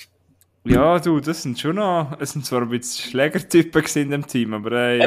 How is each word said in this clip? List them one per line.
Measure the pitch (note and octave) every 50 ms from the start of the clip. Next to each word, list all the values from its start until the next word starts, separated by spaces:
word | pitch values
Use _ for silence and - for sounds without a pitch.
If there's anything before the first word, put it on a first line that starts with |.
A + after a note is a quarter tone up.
| - _ _ _ _ _ _ _ _ _ _ _ _
Ja, | A#2 A#2+ B2 C#3+ D#3+ F3 F3
du, | D#3 E3+ D#3+ D3
das | C#3 D#3 E3 D#3+
sind | - C3+ A#2+ -
schon | - D3 E3+
noch, | G#3 G#3+ F#3+ F3 E3 D#3 C3+ D3 -
es | C#3+ -
sind | - D3+ B2+
zwar | - B2+ B2
ein | A#2+ A#2
bisschen | A#2+ B2 - - - - - -
Schlägertypen | - B2+ C#3+ D#3 D#3 F3+ - - - E3+ D#3+ E3 - D#3+
gewesen | D3+ - - D3
in | C#3+ C#3
dem | C#3+ C#3 -
Team, | - - B2+ A#2 G#2+ A2
aber, | G#2+ G#2 A2+
äh, | A#2+ B2 B2 A#2+ A#2+ A#2+
ja. | -